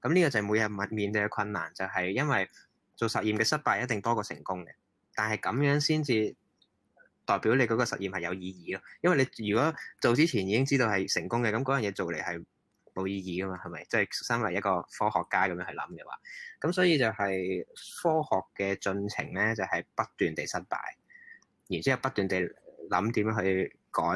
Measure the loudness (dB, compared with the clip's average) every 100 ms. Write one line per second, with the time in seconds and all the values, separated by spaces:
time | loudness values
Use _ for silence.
0 | 2 4 4 2 2 2 2 -2 -2 -2
1 | 0 0 0 -2 -2 -2 -6 -6 -4 -2
2 | -2 0 0 0 -2 -6 _ _ _ -4
3 | -2 0 0 2 2 0 0 0 0 -2
4 | 0 0 -2 -8 -6 -6 -8 -18 _ _
5 | _ -4 -2 -2 -2 2 2 2 2 0
6 | 2 2 2 -4 _ _ _ _ _ _
7 | _ _ 0 2 4 4 4 2 0 -2
8 | -4 -4 -4 -4 -6 -10 -10 -10 -10 -2
9 | 2 2 2 -2 0 2 2 -2 -10 0
10 | 2 4 4 2 2 2 2 2 2 2
11 | 0 -2 -2 0 0 0 0 0 0 -2
12 | -4 -4 -6 -8 -10 _ _ _ _ -6
13 | -4 -4 -4 -4 -4 -6 -8 -12 -2 0
14 | 0 -4 -2 0 0 0 2 0 -2 -2
15 | 0 2 0 2 0 0 -6 -8 -10 -12
16 | -14 -16 -16 -18 -18 -6 -2 2 4 4
17 | 2 2 0 0 0 -2 -4 -12 -14 -4
18 | 0 0 2 0 -2 -4 -2 0 -2 -2
19 | -2 -4 -4 0 0 0 -2 -2 -4 -4
20 | -4 0 0 0 -6 -6 -6 -6 -6 -14
21 | _ -20 -20 -20 _ _ _ -2 0 0
22 | 0 0 0 0 0 -6 -20 -18 -2 0
23 | 2 2 2 2 2 2 0 -6 _ 0
24 | 2